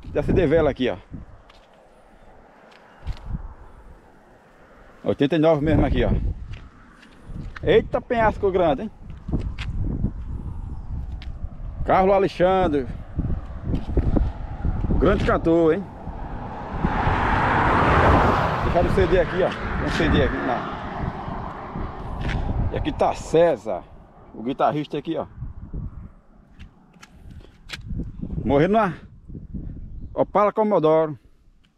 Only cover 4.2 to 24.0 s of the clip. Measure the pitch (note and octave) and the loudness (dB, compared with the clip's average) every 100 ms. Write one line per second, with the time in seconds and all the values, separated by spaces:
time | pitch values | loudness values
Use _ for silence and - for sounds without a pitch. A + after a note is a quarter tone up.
4.2 | - - - - - - - - G#2+ G2+ | -20 -20 -20 -20 -20 -20 -20 -6 -4 0
5.2 | C#3+ E3 D#3+ D3+ D#3 D3+ C3+ B2+ G#2 - | 2 4 4 4 4 2 4 2 2 2
6.2 | - - - - - - - - - - | 0 -4 -8 -14 -14 -20 -20 -20 -20 -20
7.2 | - - - - B2 G3+ A3+ C4+ - A#3+ | -16 -12 -12 -4 4 4 4 -2 -2 2
8.2 | G#3+ - G3+ F#3 E3+ C#3 G#3+ - - - | 2 2 2 4 4 2 -2 -10 -14 -12
9.2 | - - - - - - - - - - | -4 -4 -4 -6 -6 -2 -2 -2 -2 -4
10.2 | - - - - - - - - - - | -8 -10 -10 -10 -10 -10 -8 -8 -8 -10
11.2 | - - - - - - - D#3+ F#3+ G3 | -10 -8 -8 -8 -10 -6 2 4 6 4
12.2 | G3 - F3+ F#3+ F3+ D3 A#2+ - - - | 2 4 4 4 2 2 -2 -6 -8 -4
13.2 | - - - - - - - - - - | -2 -2 -4 -8 -4 -4 0 0 2 2
14.2 | - - - - - - - - F3 G#3 | 2 -2 -8 -4 -2 0 0 4 4 4
15.2 | - F#3+ E3 E3 E3 E3+ F#3 - - - | 2 2 4 4 4 2 -2 -10 -12 -10
16.2 | - - - - - - - - - - | -10 -10 -10 -10 -8 -4 -2 0 0 2
17.2 | - - - - - - - - - - | 2 2 2 2 4 4 4 6 6 6
18.2 | - - - - - E3+ F3+ G3 F3+ F3+ | 4 2 0 0 0 2 4 4 4 4
19.2 | D#3+ F3 D#3 - - - D3+ - D#3 D3 | 4 2 0 0 -4 -2 -2 0 2 4
20.2 | B2+ - C#3 A#2 - - - - - - | 2 0 -2 -4 -4 -8 -10 -6 -6 -6
21.2 | - - - - - - - - - - | -8 -8 -8 -10 -10 -8 -8 -8 -10 -6
22.2 | - - - - - - - - F#3 - | -4 -2 -2 -2 -2 -2 -4 0 0 0
23.2 | - D#3+ E3+ B2+ A2 F2+ - - | 2 6 6 4 -2 -6 -8 -18